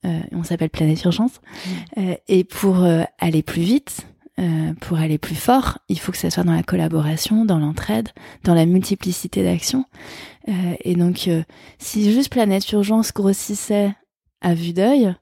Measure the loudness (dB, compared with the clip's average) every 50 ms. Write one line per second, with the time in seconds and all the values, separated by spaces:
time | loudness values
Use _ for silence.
0 | -4 -4 -4 -4 -6 -6 -6 -8 -4 -4 -2 -2 -2 -4 -2 0 2 2 2 2
1 | 2 0 2 2 0 -2 -2 -6 _ -20 -20 -14 -10 -10 -10 -10 -10 -12 -8 -6
2 | -4 -4 -4 -6 _ 2 2 2 2 2 -4 -2 2 2 4 4 4 4 4 2
3 | 0 -2 _ _ -2 0 2 0 0 0 -2 -2 0 2 2 0 0 -4 -16 -16
4 | -16 -18 -20 _ _ -16 _ -4 -2 -2 0 0 -2 -2 -4 -8 -6 -4 -2 0
5 | 0 0 0 -2 -2 -6 -8 -4 2 4 4 4 4 0 -6 -8 _ _ -6 -6
6 | -4 -8 -8 -4 -4 -2 -2 0 2 2 2 2 0 0 0 0 0 0 0 0
7 | 0 0 -2 -2 -2 0 2 2 2 2 2 2 0 -2 -2 -6 -4 -4 -2 -2
8 | -4 -6 -10 -20 -20 -20 -20 -6 0 2 4 4 4 4 4 2 2 0 -4 -4
9 | -4 -6 -6 -6 -8 -8 -4 -2 0 0 0 -2 -2 -2 -2 -2 -4 _ _ -20
10 | -20 -20 -20 -20 -20 -20 -20 _ _ -4 -4 -2 -2 -2 -4 -4 -2 -2 0 2
11 | 2 2 0 0 -2 0 0 0 -2 _ -10 -20 -20 -20 -20 _ -14 -6 -2 0
12 | 2 4 4 4 2 0 0 0 2 2 2 0 0 -2 0 0 0 2 2 0
13 | 0 0 -2 0 2 2 0 0 -2 -8 -8 -8 -4 -2 0 2 2 0 -2 _
14 | _ _ _ _ _ _ _ _ 0 0 0 0 -2 -4 -2 2 2 4 4 4
15 | 4 2 0 -4